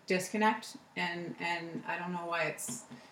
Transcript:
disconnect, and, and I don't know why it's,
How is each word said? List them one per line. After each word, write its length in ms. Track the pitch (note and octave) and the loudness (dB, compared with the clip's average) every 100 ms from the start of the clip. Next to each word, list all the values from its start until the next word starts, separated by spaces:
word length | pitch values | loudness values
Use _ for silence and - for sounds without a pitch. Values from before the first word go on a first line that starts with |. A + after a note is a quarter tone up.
| - | 2
disconnect, 720 | F#3 - G#3 G#3+ A3+ - - - - | 2 2 4 6 4 -2 -14 -8 -2
and, 380 | F3 F3 E3+ - | -2 -2 -4 -4
and 420 | E3+ E3+ E3 D#3+ - | -2 -2 -2 -6 -4
I 120 | E3+ | -2
don't 140 | F3+ | -2
know 120 | F3+ E3+ | -2 0
why 180 | E3+ | 2
it's, 400 | D3+ - - - - - - | 2 0 -6 -6 -10 -16 -18